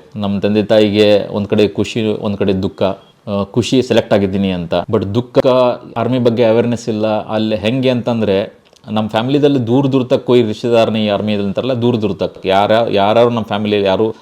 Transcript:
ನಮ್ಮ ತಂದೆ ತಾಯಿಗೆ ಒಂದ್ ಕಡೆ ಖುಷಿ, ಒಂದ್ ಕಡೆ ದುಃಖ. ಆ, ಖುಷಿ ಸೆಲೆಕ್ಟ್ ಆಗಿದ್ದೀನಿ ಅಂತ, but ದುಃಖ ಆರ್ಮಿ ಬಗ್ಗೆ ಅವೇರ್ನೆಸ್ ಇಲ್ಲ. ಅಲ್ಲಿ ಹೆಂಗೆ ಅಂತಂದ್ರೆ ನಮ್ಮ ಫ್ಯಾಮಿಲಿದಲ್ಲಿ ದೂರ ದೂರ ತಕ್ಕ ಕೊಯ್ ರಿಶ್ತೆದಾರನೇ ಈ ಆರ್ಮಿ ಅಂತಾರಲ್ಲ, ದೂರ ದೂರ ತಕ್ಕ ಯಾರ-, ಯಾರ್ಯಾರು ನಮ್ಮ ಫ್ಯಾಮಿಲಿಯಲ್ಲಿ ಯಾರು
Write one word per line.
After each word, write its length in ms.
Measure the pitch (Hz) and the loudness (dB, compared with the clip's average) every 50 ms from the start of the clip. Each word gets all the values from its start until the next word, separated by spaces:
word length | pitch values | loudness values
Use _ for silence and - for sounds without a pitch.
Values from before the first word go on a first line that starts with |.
| - - - | -8 -16 -10
ನಮ್ಮ 240 | 107 101 98 101 98 | -8 -4 -4 -4 -2
ತಂದೆ 240 | 104 101 104 107 101 | -2 0 0 0 2
ತಾಯಿಗೆ 640 | 101 113 107 107 104 101 107 104 104 104 101 - - | 4 4 4 4 4 4 4 4 4 4 2 0 -2
ಒಂದ್ 200 | - 104 101 - | -4 -6 -2 -2
ಕಡೆ 200 | 110 107 107 98 | 2 2 2 2
ಖುಷಿ, 380 | - - 101 - - 117 110 | 2 -2 -4 -4 -2 -4 -2
ಒಂದ್ 320 | 107 104 - - 107 101 95 | -2 -4 -4 -4 -6 -4 -2
ಕಡೆ 260 | 101 98 95 92 98 | -2 -2 0 0 -2
ದುಃಖ. 200 | 95 - - 104 | -4 -4 -2 -4
ಆ, 600 | 95 98 - - _ _ _ - 110 101 101 98 | -4 -4 -6 -14 _ _ _ -10 -6 -4 -4 -4
ಖುಷಿ 380 | - - 127 107 - 139 127 | -2 -2 -2 -2 0 0 0
ಸೆಲೆಕ್ಟ್ 320 | 120 - 110 113 - - 120 | 0 2 0 0 2 2 0
ಆಗಿದ್ದೀನಿ 380 | 104 101 95 95 98 98 95 | 0 0 0 -2 -2 -2 -2
ಅಂತ, 220 | 92 87 85 82 92 87 - - | -2 -4 -4 -4 -4 -4 -2 -2
but 240 | 104 104 98 98 101 | -2 -2 -2 -2 -4
ದುಃಖ 320 | 120 123 - - 139 127 131 123 127 127 120 117 - - - - 117 | -4 -4 0 -2 0 2 2 2 2 2 2 0 -4 -10 -12 -6 -4
ಆರ್ಮಿ 220 | 113 113 127 127 | -4 -2 -2 0
ಬಗ್ಗೆ 260 | 120 120 113 113 120 | 0 0 2 2 2
ಅವೇರ್ನೆಸ್ 440 | 110 110 120 117 120 120 113 - 120 | 4 4 2 2 0 -2 -4 -4 -6
ಇಲ್ಲ. 180 | 110 107 107 110 | -4 -2 -2 -2
ಅಲ್ಲಿ 480 | 107 107 - - 110 110 110 107 107 | -2 -2 -4 -4 -4 -4 -2 -2 -2
ಹೆಂಗೆ 340 | 107 101 110 127 135 127 131 | -2 -2 -2 -2 0 0 0
ಅಂತಂದ್ರೆ 680 | 127 120 104 131 117 113 107 107 95 98 110 - - _ _ _ _ _ _ 113 | 0 0 -2 -2 -2 -2 0 0 0 0 -2 -4 -10 _ _ _ _ _ _ -6
ನಮ್ಮ 180 | 107 110 110 104 | -4 -4 -4 -2
ಫ್ಯಾಮಿಲಿದಲ್ಲಿ 580 | - 110 117 131 143 143 143 143 143 131 117 107 | -2 -2 -2 0 0 2 2 2 2 2 0 0
ದೂರ 200 | 120 139 139 135 | 0 2 2 2
ದೂರ 160 | 131 135 123 | 0 0 0
ತಕ್ಕ 220 | 123 139 120 - | 0 -2 -2 0
ಕೊಯ್ 200 | - 123 123 117 | 2 2 2 2
ರಿಶ್ತೆದಾರನೇ 600 | 107 104 - - 120 117 113 113 113 110 110 107 | 2 -2 -4 -2 0 2 2 2 2 0 -2 0
ಈ 20 | 104 | 0
ಆರ್ಮಿ 260 | 101 95 101 107 104 | 0 -2 -2 -2 -2
ಅಂತಾರಲ್ಲ, 400 | 101 101 98 92 - 120 131 131 | -2 -2 -4 -4 -4 -4 -4 -2
ದೂರ 220 | 120 120 120 117 | 0 0 0 0
ದೂರ 180 | 113 107 98 92 | 0 -2 -2 -2
ತಕ್ಕ 320 | - 92 85 - - - | -2 -6 -6 -6 -6 -2
ಯಾರ-, 480 | 92 92 98 104 104 107 113 117 107 101 | 0 2 2 4 4 2 2 2 2 0
ಯಾರ್ಯಾರು 360 | 98 98 104 110 117 123 120 | 2 2 4 4 4 4 4
ನಮ್ಮ 160 | 117 117 104 | 2 -2 -4
ಫ್ಯಾಮಿಲಿಯಲ್ಲಿ 420 | - 107 104 107 104 104 104 98 95 | -4 -4 -4 -2 0 0 0 2 0
ಯಾರು 280 | 95 98 110 113 - - | 2 0 0 -2 -2 -8